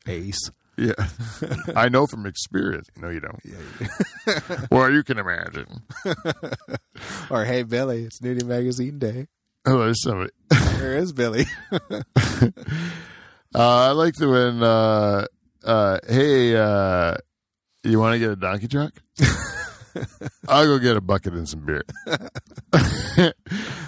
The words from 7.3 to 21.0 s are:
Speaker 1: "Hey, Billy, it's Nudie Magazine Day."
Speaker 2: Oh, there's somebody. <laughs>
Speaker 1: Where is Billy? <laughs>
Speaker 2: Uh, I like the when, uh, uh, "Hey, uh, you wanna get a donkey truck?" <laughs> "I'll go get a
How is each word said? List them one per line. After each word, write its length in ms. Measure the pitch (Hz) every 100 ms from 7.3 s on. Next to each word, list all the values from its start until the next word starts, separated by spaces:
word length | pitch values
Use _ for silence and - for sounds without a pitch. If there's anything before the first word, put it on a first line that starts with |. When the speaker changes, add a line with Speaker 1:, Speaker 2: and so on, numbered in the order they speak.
| 127
Speaker 1:
"Hey, 200 | 107 127
Billy, 400 | 117 120 135 117
it's 160 | 113 -
Nudie 240 | 123 123 120
Magazine 540 | 123 123 123 127 147
Day." 260 | 113 120 143 _ _ _ 135
Speaker 2:
Oh, 140 | 131
there's 200 | 113 113
somebody. 300 | 135 98 - _
<laughs> 80 | - - - -
Speaker 1:
Where 180 | 135 139
is 160 | 185
Billy? 340 | 135 120 113 - - -
<laughs> 120 | 180 - - - - - - 123 - - 156 170 165 - - - _ _ -
Speaker 2:
Uh, 320 | 120 123 131
I 20 |
like 220 | 147 165
the 140 | 151 147
when, 340 | 127 123 117
uh, 640 | 117 113 110 107 104 101 104 _ _ _
uh, 340 | 113 113 101 95 -
"Hey, 460 | 123 147 135 120 113
uh, 600 | 107 101 95 90 85 - - _ _ _ _ _
you 140 | 113 110
wanna 220 | 113 117
get 100 | 113
a 60 | 98
donkey 320 | 92 98 113
truck?" 240 | 139 151 - _ -
<laughs> 60 | 139 - - - - - - - - - 120 _ -
"I'll 180 | 139 151
go 120 | 139
get 160 | 123
a 40 | 110